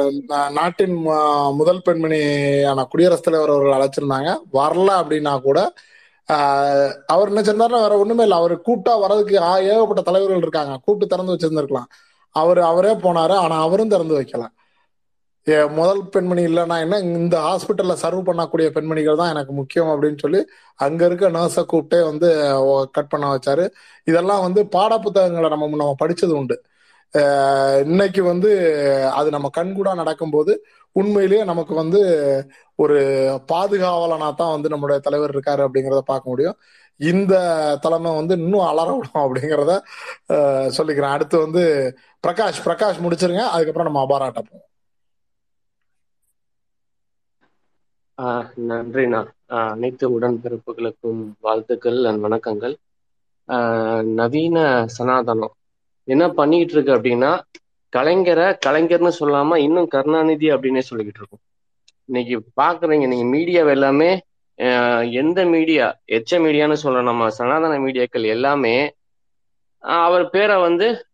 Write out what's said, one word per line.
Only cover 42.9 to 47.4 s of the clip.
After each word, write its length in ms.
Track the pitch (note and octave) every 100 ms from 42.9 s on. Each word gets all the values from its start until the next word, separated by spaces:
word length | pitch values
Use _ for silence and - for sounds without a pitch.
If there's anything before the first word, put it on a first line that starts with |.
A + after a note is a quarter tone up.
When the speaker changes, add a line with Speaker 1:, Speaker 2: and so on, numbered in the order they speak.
| E3
Speaker 1:
முடிச்சிருங்க, 440 | F3 E3+ F3+ F3 A#3+
அதுக்கப்புறம் 420 | E3+ D#3 D#3+ E3
நம்ம 140 | D3
அபாராட்ட 380 | C3+ C#3 C3+ A#2
போவோம். 280 | - - _ _ _ _ _ _ _ _ _ _ _ _ _ _ _ _ _ _ _ _ _ _ _ _ _ _ _ _